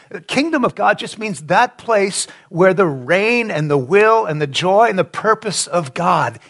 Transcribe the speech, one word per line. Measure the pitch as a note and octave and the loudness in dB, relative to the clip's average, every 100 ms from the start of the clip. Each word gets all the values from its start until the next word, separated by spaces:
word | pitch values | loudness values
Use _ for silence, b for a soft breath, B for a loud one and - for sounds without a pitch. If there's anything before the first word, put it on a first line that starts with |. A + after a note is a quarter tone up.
| B F#3 - | B -18 -6
kingdom | C4 D#4+ D#4 | -4 -2 0
of | A#3+ - | -2 0
God | G3+ G#3 | 0 0
just | A#3 - | -6 -10
means | G#3+ C#3+ | -8 -8
that | D3+ F#3 A#3+ - | -2 0 0 -2
place | - A3 G3+ - - B B | -2 0 0 -2 -8 B B
where | E3 F#3 | 2 2
the | F#3 F3+ | 4 0
reign | C#3 B2 F3+ G#3+ A#3+ A3 | -2 -2 0 2 0 -2
and | D#3 D3+ | -4 0
the | C#3+ | 0
will | B2+ G3 G#3+ A3+ G3 | 2 4 4 4 0
and | D3+ | -4
the | D3 | -4
joy | C3 F3+ G3 A3+ | -2 0 4 4
and | F#3+ | 2
the | |
purpose | E3 - G#3+ G#3+ A3 - - | -4 -2 0 0 -2 -6 -4
of | F3 C#3+ | -4 -4
God | F3 F3 E3+ A#2+ A2 B | -4 -2 0 -2 -6 B